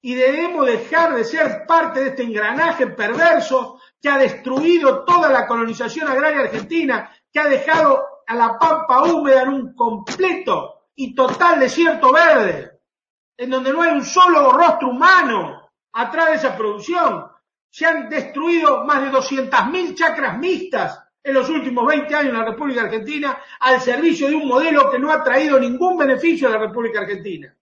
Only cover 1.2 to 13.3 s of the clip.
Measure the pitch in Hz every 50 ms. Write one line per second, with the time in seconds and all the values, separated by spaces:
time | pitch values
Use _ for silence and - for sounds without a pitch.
1.2 | 220 - - 320 302 262 214 - - - 330 330 320 - - 262 269 262 262 269
2.2 | 247 233 220 208 214 214 240 277 330 330 330 - 262 - - - - 240 233 277
3.2 | 339 339 330 - - - 262 262 247 - - - _ _ _ _ _ 285 277 277
4.2 | 269 - - - - 262 262 269 311 339 349 330 302 269 - - - - 349 349
5.2 | 320 302 269 254 240 233 240 233 226 226 220 - 247 - - 311 311 302 262 262
6.2 | 285 311 302 285 254 202 - 220 202 - 330 330 311 269 247 208 - - - _
7.2 | _ _ _ 294 311 294 277 - - 302 311 311 311 - 277 - - - - -
8.2 | _ - 226 240 233 226 226 - 285 285 311 311 311 - 254 262 277 339 330 294
9.2 | 285 277 262 262 262 269 277 269 247 - - - 240 226 220 202 - - - -
10.2 | 370 370 349 - - - 180 180 - - - _ _ _ _ - 269 226 - -
11.2 | 254 247 - - 349 349 339 285 262 233 - 311 339 320 - - - 262 269 311
12.2 | 339 330 302 262 208 185 165 - - - _ _ _ _ _ _ _ _ _ _
13.2 | _ _